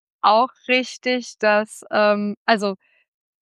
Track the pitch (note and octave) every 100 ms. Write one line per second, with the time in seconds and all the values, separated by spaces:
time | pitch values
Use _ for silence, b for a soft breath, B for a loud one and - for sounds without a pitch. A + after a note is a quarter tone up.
0 | _ _ - G#3+ B3+ _ - B3+ A#3+ -
1 | B3+ B3+ A#3 - G#3+ G#3 G#3+ - - G#3+
2 | G#3 G#3 G#3 G3 - A3 G3+ F#3+ _ _
3 | _ _ _ _